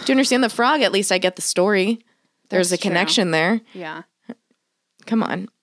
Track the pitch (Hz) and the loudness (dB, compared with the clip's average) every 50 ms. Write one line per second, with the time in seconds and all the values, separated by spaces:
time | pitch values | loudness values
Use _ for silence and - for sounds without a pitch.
0 | - - 269 262 269 - 254 254 254 214 - - 233 254 311 302 240 185 - 196 | -2 0 2 2 2 2 2 0 0 0 0 0 0 2 2 2 0 0 0 0
1 | 202 - 190 185 190 180 180 - - - - 175 180 208 208 190 185 208 233 226 | 0 0 0 0 0 -2 -2 -2 -6 -4 0 2 2 2 4 2 2 0 0 -4
2 | _ _ _ _ _ _ _ _ _ - 196 185 180 175 180 175 - 196 170 170 | _ _ _ _ _ _ _ _ _ -4 0 0 0 0 0 -2 -2 0 0 0
3 | 196 170 - 254 190 175 160 160 160 180 226 220 220 _ - 190 170 156 160 160 | 0 0 0 0 2 2 2 2 2 2 0 -2 -4 _ -18 -14 -12 -12 -12 -14
4 | - _ _ _ _ - - _ _ _ _ _ _ _ _ _ _ _ _ _ | -16 _ _ _ _ -20 -20 _ _ _ _ _ _ _ _ _ _ _ _ _
5 | - - 226 226 196 - - 92 95 - _ _ | -6 -2 0 0 0 0 -4 -6 -8 -12 _ _